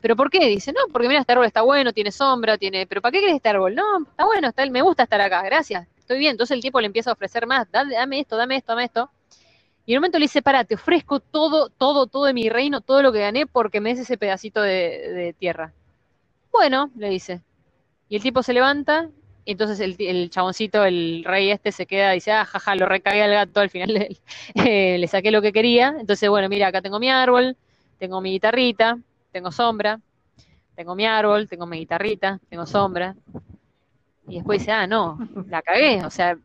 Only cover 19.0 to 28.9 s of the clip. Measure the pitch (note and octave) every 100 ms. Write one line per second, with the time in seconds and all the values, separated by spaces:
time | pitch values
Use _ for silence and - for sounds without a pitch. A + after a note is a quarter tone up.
19 | E4 _ _ _ - G3 G#3+ G3+ F#3+ F3+
20 | F#3+ F3+ F3 - F#3 F3+ G#3+ G#3+ G3 F3
21 | E3 E3 E3+ F#3+ G3 G#3 G#3 - - G3
22 | G3 F#3 - G#3+ G3 F#3+ - F#3+ F#3 F#3
23 | G3+ G3+ G#3 G#3 G3 G#3 G3+ F3+ F#3 G#3+
24 | G3+ - _ - - - B3 G3+ F#3+ F3+
25 | E3+ G3 G3+ G#3+ G#3 G#3 A#3+ A#3+ C4 D4+
26 | G#3 G3+ G#3 G3+ F#3+ G3+ G3 F#3 F#3+ G3+
27 | B3+ C4 B3+ B3 B3+ B3+ _ _ _ _
28 | F#3 F#3 F#3+ F#3+ G#3+ B3 B3 G3 A3+